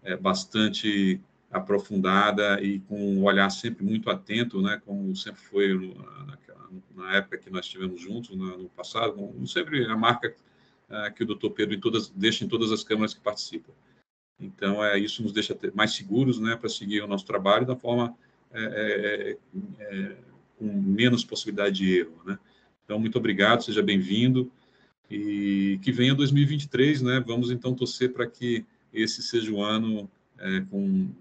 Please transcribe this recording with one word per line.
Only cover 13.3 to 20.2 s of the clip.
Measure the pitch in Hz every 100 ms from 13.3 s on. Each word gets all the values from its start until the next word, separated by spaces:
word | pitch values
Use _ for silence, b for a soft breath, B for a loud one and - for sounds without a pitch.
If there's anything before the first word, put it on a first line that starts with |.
| - - 107 - - b b _ _ _ -
Então, | 98 - 98 104
é, | 104 98
isso | 104 -
nos | 107
deixa | 107 104
ter, | - 95
mais | 101 107
seguros, | - 98 113 131 110
né, | 110 117
pra | 113
seguir | - 101 104
o | 104
nosso | 98 -
trabalho | 101 95 110 127
da | 127
forma, | 120 120 117 - b b _
é, | 113
é, | 110 107 107 101 104 104 101
é, | 101 _ 95 101 -
é, | 104 98 98 98